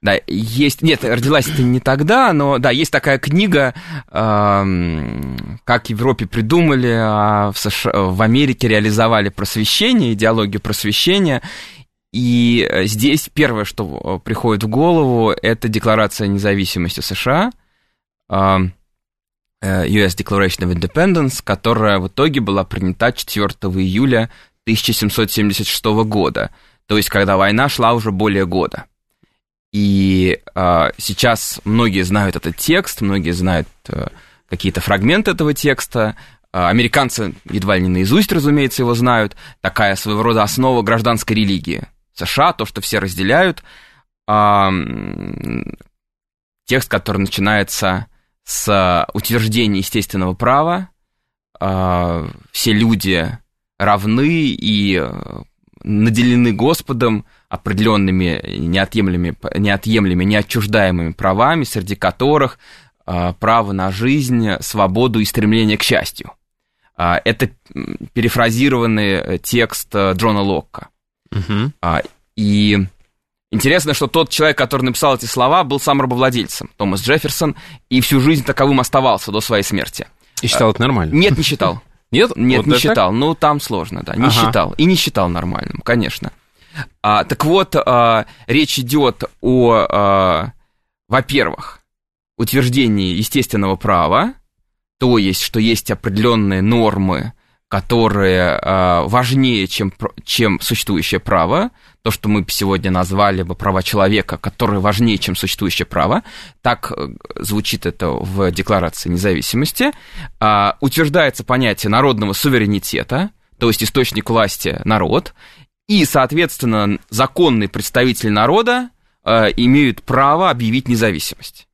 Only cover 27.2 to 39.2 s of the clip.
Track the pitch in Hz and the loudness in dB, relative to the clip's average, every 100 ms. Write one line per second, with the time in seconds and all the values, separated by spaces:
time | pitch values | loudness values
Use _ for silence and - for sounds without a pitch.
27.2 | 98 98 98 107 139 - 117 120 110 95 | 2 2 2 2 0 2 2 2 0 0
28.2 | 107 98 95 92 76 - - _ _ _ | 0 0 0 0 -2 -6 -16 _ _ _
29.2 | _ _ _ _ _ 101 101 98 98 95 | _ _ _ _ _ -2 2 4 4 4
30.2 | 92 - - - 90 85 73 - - 98 | 2 0 -6 -2 2 4 2 -2 -8 0
31.2 | 123 113 - - - 110 117 95 90 104 | 0 0 -4 -8 -2 2 2 0 0 0
32.2 | 101 - - 85 - 170 190 - 101 98 | 0 -2 -6 -6 0 0 0 -4 -2 -2
33.2 | 80 87 92 87 73 _ - - - - | -2 -2 0 0 -2 _ -12 -10 -10 -12
34.2 | - _ _ 87 98 92 87 101 104 180 | -20 _ _ -6 -4 -4 -4 -2 0 0
35.2 | 214 180 151 147 147 131 - 123 107 - | 0 -2 -2 0 0 -2 -4 -4 -4 -6
36.2 | - _ _ 92 87 107 120 147 131 - | -18 _ _ -2 2 2 2 0 -2 -2
37.2 | 104 - - 101 95 95 92 90 95 151 | -8 -8 -8 -6 0 0 2 2 2 2
38.2 | 202 175 143 147 135 - 123 117 123 120 | 2 2 2 2 0 0 -2 2 2 2